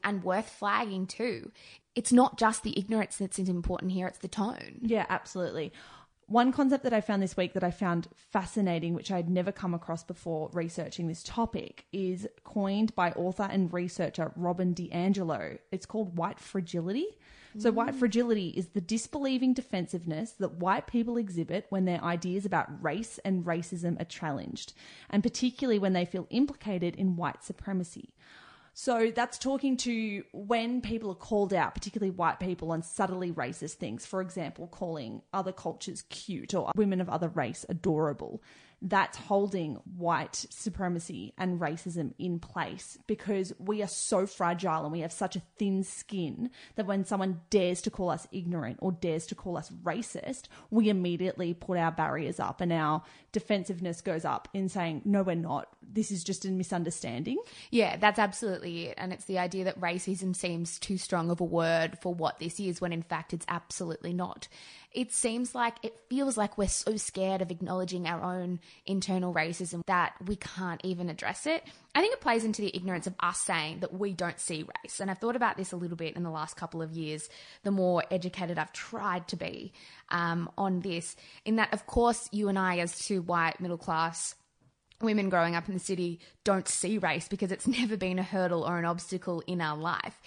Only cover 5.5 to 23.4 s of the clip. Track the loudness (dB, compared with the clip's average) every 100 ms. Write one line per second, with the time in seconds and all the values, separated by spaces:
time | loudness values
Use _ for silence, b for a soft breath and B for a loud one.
5.5 | -2 -6 -8 B B B _ 2 6 6
6.5 | 6 4 4 4 2 4 2 2 2 0
7.5 | 2 0 0 2 2 -2 -8 _ -2 0
8.5 | 2 2 2 0 -2 0 0 2 2 2
9.5 | -2 -2 -2 -2 -6 -6 -8 -4 -4 -2
10.5 | -2 -4 -4 -6 -4 -4 -4 -4 -2 0
11.5 | -2 -6 -12 -8 -2 -2 -2 -6 -12 -6
12.5 | 0 2 4 2 4 2 2 0 0 0
13.5 | 2 2 0 -2 -2 -2 0 -4 -2 0
14.5 | 2 2 0 -2 0 2 4 2 -2 -4
15.5 | -8 _ -8 -4 -4 -2 -2 -2 -4 -6
16.5 | -4 -2 -2 -2 -2 -2 -6 B B B
17.5 | 0 4 4 2 4 4 6 4 4 2
18.5 | -2 -2 -2 0 0 -2 -2 2 4 4
19.5 | 4 0 -2 -2 -2 -2 -4 -4 -2 -2
20.5 | 0 2 2 2 0 2 0 0 -2 -2
21.5 | -2 0 2 2 2 0 0 0 -2 2
22.5 | 0 0 -2 -2 -2 -4 -4 0 2